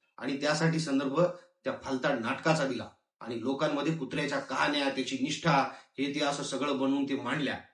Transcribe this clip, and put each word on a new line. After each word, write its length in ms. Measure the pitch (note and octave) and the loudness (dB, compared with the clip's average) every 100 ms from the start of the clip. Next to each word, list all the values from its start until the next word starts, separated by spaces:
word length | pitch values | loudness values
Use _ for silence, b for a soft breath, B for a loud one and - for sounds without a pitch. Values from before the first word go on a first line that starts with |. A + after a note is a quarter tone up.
| _ - | _ -8
आणि 220 | B2 C3+ | -6 -2
त्यासाठी 380 | D3 D#3+ D#3+ D#3+ | 0 2 2 2
संदर्भ 420 | C#3 C3+ C3+ D3 F3+ b b _ | 0 0 2 4 2 b b _
त्या 80 | B2+ - | -6 -6
फालताड 380 | C3+ C3 D3+ B2+ | -4 -2 0 0
नाटकाचा 460 | A2+ C3+ D#3+ D#3 C3+ | 0 0 2 2 2
दिला 220 | A#2 G#2+ - _ _ | -2 -8 -14 _ _
आणि 200 | A#2 A#2 | -8 -4
लोकांमध्ये 520 | A#2+ C#3 D3+ C#3+ C#3+ | -2 0 2 2 0
कुत्र्याच्या 460 | E3 C#3 C#4+ - C3+ | -2 -4 -4 -2 -4
कहाण्या, 500 | - C3+ D3 D3 C#3 | -4 -2 0 2 0
त्याची 300 | B2+ B2 C3 | 0 -2 -2
निष्ठा, 420 | D3 - E3+ C#3 C3 B B - | -2 0 4 4 2 B B -4
हे 160 | C#3 | -2
ते 100 | C#3+ | 0
असं 180 | D3 C#3 | 0 0
सगळं 360 | C3 C3 C#3+ C3 | -4 -2 0 2
बनवून 260 | C3+ C#3 | 2 2
ते 160 | C#3 C3 | 2 -2
मांडल्या. 320 | A#2+ D3 B2+ G2 - | -2 -2 -2 -4 -10